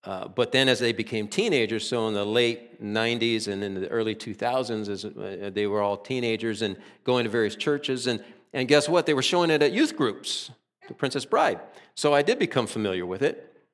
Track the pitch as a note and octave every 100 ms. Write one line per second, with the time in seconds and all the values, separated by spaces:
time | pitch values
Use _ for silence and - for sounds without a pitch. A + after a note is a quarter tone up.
0 | - F#2+ G2 F#2+ A#2+ C3 C3+ B2 A#2+ A2+
1 | A2 A2+ G#2 - A3 D3 A2 A2 - B2
2 | A2 G#2 G2+ A2+ A#2+ A#2 - - G#2 G#2+
3 | A2+ A#2+ A#2 A2 G#2 G2 G2+ F#2+ F#2 A#2
4 | A2 G#2+ - G2 A#2 C3 A#2+ A2 G2+ G2
5 | G#2 - G2+ F#2+ G2+ G2 G#2 G#2 G2+ G2+
6 | - C3 A#2+ A2 A2+ G#2 A2 F#2 - -
7 | - B2 A2+ A#2 G#2+ - - D3 D3 C3
8 | A#2+ A2+ - - _ C3+ B2+ D3 D3 F3
9 | D#3+ C#3 C3 F3 E3+ D3+ D3 G#3 D4+ -
10 | B2 G2 - - - - _ _ - -
11 | C3+ C#3 - A#3 D4+ F2 - - - -
12 | D3 C#3+ D3 B3 F3+ C3+ A2 A#2 G#2+ F#2
13 | F2+ F#2 C#3 - - _ _